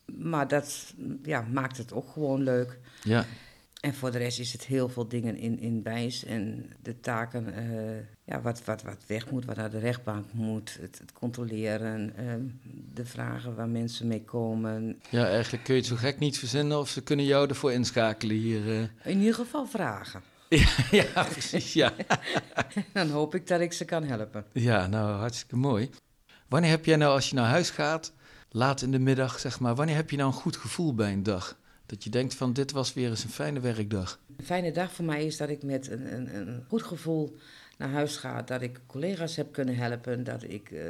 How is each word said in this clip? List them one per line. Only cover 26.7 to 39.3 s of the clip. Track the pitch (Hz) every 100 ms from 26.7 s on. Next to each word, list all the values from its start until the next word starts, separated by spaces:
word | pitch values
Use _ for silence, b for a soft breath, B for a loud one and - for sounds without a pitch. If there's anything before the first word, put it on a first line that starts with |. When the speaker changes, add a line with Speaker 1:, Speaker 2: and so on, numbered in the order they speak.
Speaker 2:
heb | 160
jij | 160 156
nou, | 147
als | 139 123
je |
naar | 135 117
huis | 151 175
gaat, | - 147 160 - - B B B
laat | 113 127 135
in | 127
de | 135
middag, | 127 131 131 120
zeg | 139 117
maar, | 123
wanneer | 120 156 151
heb | 160
je | 143
nou | 139
een | 135
goed | - -
gevoel | 113 - 170
bij | 131 104
een | 98
dag? | 98 95 - - b b -
Dat | 101
je | -
denkt | 117 127
van, | - 127
dit | 123 135
was | 143 123
weer | - 123
eens | 110
een | 110
fijne | - 147 143
werkdag. | 123 110 104 107 90 - _ -
Speaker 1:
Een |
fijne | - 180 170
dag | 156 180
voor | -
mij | 170 151 156
is | 151
dat | 147
ik | 147
met | 139 135 135
een, | 113 131
een, | 113 127 95
een | 95 120 123
goed | 226
gevoel | - 170 160 160 151 - B B B B
naar | 139
huis | 143 147 147
ga. | 131 120
Dat | 120 127
ik | 123 123 -
collega's | 135 165 190 165